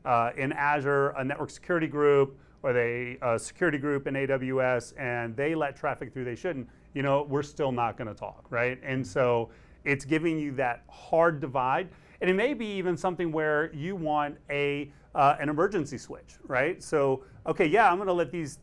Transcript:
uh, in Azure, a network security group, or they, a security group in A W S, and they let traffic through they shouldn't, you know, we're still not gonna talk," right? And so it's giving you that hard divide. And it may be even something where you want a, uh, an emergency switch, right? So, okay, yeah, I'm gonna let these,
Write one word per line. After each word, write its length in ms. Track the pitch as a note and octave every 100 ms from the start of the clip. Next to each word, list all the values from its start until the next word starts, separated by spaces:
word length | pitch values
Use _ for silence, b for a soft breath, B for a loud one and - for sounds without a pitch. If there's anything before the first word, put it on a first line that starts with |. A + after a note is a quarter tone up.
uh, 280 | C#3 A#2+ A#2 C#3+
in 160 | C3+
Azure, 560 | D3+ C#3+ D3 C#3 C#3 C#3 C#3
a 60 |
network 260 | C3+ D3+ D3
security 380 | - - E3+ D#3
group, 500 | C#3+ D3 C#3+ C#3 - B B
or 100 | C#3+
they, 440 | B2 A#2+ A#2+ B2 B2
a 160 | B2 A2+
security 400 | - - F3 D3
group 300 | D3 C#3+ C#3+
in 80 | C3+
A 100 | C3+
W 340 | C3+ C3 C3
S, 320 | B2+ B2 -
and 420 | - B2+ A#2+ A#2 A2+
they 200 | D3 D#3+
let 200 | C#3+ C3+
traffic 380 | D3 B2 B2+
through 100 | C3+
they 120 | B2 A#2
shouldn't, 340 | F#3 C#3 A#2 B B
you 80 | C#3+
know, 220 | C#3 C#3
we're 200 | D3 C#3
still 280 | C#3+ - C#3
not 260 | B2 A#2 G2+
gonna 160 | A2+
talk," 320 | G2+ G2+ - -
right? 300 | A#2+ B2 B2+
And 220 | C#3 C3 B2
so 440 | C#3+ B2 A#2 A2+ B B B D3
it's 180 | C#3+
giving 340 | C#3 D#3 E3+ D#3+
you 140 | D3
that 320 | B2+ B2+ A#2+ -
hard 500 | - - E3 E3+ D3+
divide. 480 | C#3+ C3+ B2+ D3+ F#3 B B B
And 100 | F3+
it 40 |
may 200 | F#3+ B3
be 120 | A#3+ G#3+
even 320 | G3 F3+ E3+
something 340 | F#3+ F3 E3+
where 400 | D#3 D#3 D3+ D#3+
you 220 | D#3 E3+ G3
want 420 | D#3 D3+ D3 D3+ -
a, 420 | C#3+ C#3+ C#3+ C#3+ B B -
uh, 220 | C#3 D3
an 80 | D3
emergency 500 | D3+ F#3+ G3 D3 B2+
switch, 400 | - C#3 - - -
right? 360 | C3 D3 F#3+
So, 400 | - D#3 C#3 C3+ B B -
okay, 180 | D#3+ E3
yeah, 240 | G3+ G#3
I'm 80 | F3+
gonna 140 | G3
let 180 | F3+ E3
these, 280 | F3 C#3+ -